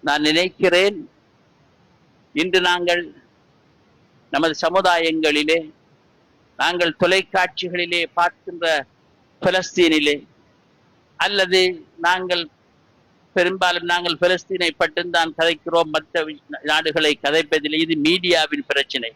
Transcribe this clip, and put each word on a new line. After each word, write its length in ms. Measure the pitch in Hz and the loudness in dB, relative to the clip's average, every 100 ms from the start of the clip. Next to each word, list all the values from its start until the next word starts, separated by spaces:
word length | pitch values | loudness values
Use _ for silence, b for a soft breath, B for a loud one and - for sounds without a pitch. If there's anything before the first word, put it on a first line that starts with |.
நான் 200 | 160 147 | -2 0
நினைக்கிறேன், 880 | 151 160 185 - 190 175 196 202 - _ _ _ _ _ _ _ _ _ _ _ _ | 0 0 -2 0 2 4 2 0 -14 _ _ _ _ _ _ _ _ _ _ _ _
இன்று 280 | 131 180 185 | -4 0 0
நாங்கள் 540 | 180 180 175 175 165 - _ _ _ _ _ _ _ _ _ _ _ | 2 0 0 -2 -4 -16 _ _ _ _ _ _ _ _ _ _ _
நமது 240 | 139 165 151 165 | -2 -2 0 0
சமுதாயங்களிலே, 1000 | 180 185 170 165 160 156 147 151 165 156 _ _ _ _ _ _ _ _ - | 2 2 2 0 0 0 0 2 0 -2 _ _ _ _ _ _ _ _ -4
நாங்கள் 400 | 147 175 170 - | -2 0 -2 0
தொலைக்காட்சிகளிலே 1040 | 175 190 190 190 180 - 180 175 175 175 170 | 2 2 0 -2 -2 -4 -8 -6 -4 -4 -4
பார்க்கின்ற 680 | - 175 - - 175 165 156 135 _ _ _ _ _ | 0 -2 -2 -16 -6 -2 -2 -4 _ _ _ _ _
பலஸ்தீனிலே, 840 | 190 185 180 - 170 156 147 147 110 _ _ _ _ _ _ _ _ _ | 0 0 -2 2 4 4 2 -2 -6 _ _ _ _ _ _ _ _ _
அல்லது 680 | 185 202 185 185 185 175 151 - | -2 0 2 2 2 -2 -14 -4
நாங்கள் 520 | 170 185 185 175 165 _ _ _ _ _ _ _ _ | 0 0 0 -4 -4 _ _ _ _ _ _ _ _
பெரும்பாலும் 560 | - 175 190 180 175 170 | 0 0 2 0 0 -2
நாங்கள் 240 | 175 175 160 | -2 -2 0
பலஸ்தீனை 500 | 180 180 - 185 175 151 | 0 0 -2 -4 -4 -2
மட்டும்தான் 560 | 165 156 175 170 165 151 | -4 -2 -2 -2 -2 0
கதைக்கிறோம், 520 | 165 160 - 170 165 | -2 -2 -2 0 0
மற்ற 320 | 156 156 170 | -2 -4 -6
வி-, 340 | 156 147 _ 147 | -6 -10 _ -12
நாடுகளை 560 | 147 156 160 151 151 143 | -2 0 0 0 0 0
கதைப்பதில்லை. 560 | 139 156 151 156 147 156 | 0 0 0 -2 0 -2
இது 140 | 160 160 151 | -2 0 2
மீடியாவின் 560 | 180 180 165 156 151 139 | 2 2 0 0 -4 -4
பிரச்சனை. 460 | 143 - 135 117 | -2 -2 -4 -8